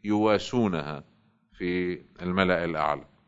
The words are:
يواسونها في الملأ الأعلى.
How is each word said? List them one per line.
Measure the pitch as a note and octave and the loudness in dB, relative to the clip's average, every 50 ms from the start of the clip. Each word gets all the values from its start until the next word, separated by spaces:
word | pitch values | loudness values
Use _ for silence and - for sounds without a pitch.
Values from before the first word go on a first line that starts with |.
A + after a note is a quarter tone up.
| - | 0
يواسونها | G#2 G#2 G#2+ G#2+ A2 G#2+ G2 - - - B2 A2+ G2+ F2+ D#2 C#2+ D2 D2+ C#2 - _ _ _ _ _ _ _ _ _ | 0 2 2 4 4 4 2 0 -2 0 0 0 0 0 -2 -4 -6 -10 -10 -12 _ _ _ _ _ _ _ _ _
في | _ - F#2 F2+ F2+ F2+ F2+ F2+ F2+ F2+ - _ _ - | _ -6 -4 -2 -2 -2 -2 -4 -6 -8 -12 _ _ -8
الملأ | F2 F2+ F2+ F#2+ F#2+ F#2 F2+ E2+ E2+ | -6 -2 2 2 4 4 2 0 0
الأعلى. | E2+ D#2+ D#2 D2+ D2+ D2 C#2 - - _ _ _ | -2 -2 -2 0 0 -2 -4 -6 -18 _ _ _